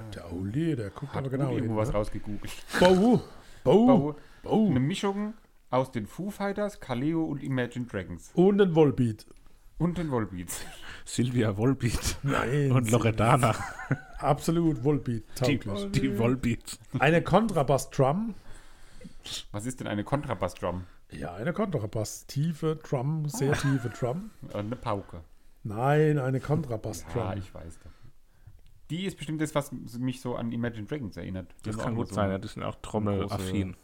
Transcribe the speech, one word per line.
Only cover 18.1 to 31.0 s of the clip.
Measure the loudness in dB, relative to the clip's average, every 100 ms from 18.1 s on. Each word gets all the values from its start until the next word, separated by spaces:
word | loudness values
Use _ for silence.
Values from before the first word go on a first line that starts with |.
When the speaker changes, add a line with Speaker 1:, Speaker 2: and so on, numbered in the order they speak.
| 2 -2 -6 -12 -14 -16 -20 -18 -16 -16 -16 -12 -12 -10
Speaker 2:
Was | -8 -8
ist | -8
denn | -4
eine | -4
Kontrabass-Drum? | 0 0 0 -2 -2 -2 -4 -4 -6 -16 -16
Speaker 1:
Ja, | -12 -10
eine | -6 -4
Kontrabass. | -2 -2 -2 -2 -4 -4 -6 -8
Tiefe | -2 -2 -2 -4 -4
Drum, | -4 -2 -2 -2 -4
sehr | -2 0
Speaker 2:
Ah. | 2
Speaker 1:
tiefe | 2 0 -2
Drum. | -4 -4 -4 -8 -14 -10
Speaker 2:
Eine | -8 -6 -6
Pauke. | -4 -4 -6 -14 -18 -20 -20 -14
Speaker 1:
Nein, | -8 -2 2 4 4 2
eine | 0 -2
Kontrabass-Drum. | 0 -2 -2 -6 -6 -8 -6 -4
Speaker 2:
Ja, | -4
ich | -4 -8
weiß | -12 -16 -16
doch. | -20 -20 -20 -20 -20 -20 -20 -20 -20 -20 -10
Die | -6
ist | -6 -6
bestimmt | -6 -4
das, | -2
was | -2 -4
mich | -8 -12 -6 -6 -4
so | -6 -6
an | -4
Imagine | -4 -4 -6 -8
Dragons | -8